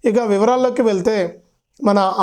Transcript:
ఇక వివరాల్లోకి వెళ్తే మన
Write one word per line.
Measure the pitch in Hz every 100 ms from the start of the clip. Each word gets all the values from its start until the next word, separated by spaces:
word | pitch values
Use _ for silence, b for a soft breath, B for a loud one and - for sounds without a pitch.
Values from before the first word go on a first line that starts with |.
ఇక | 254 220
వివరాల్లోకి | 226 202 226 254 254 247
వెళ్తే | 226 196 180 214 170 - _ _ _ _
మన | 240 202 190 190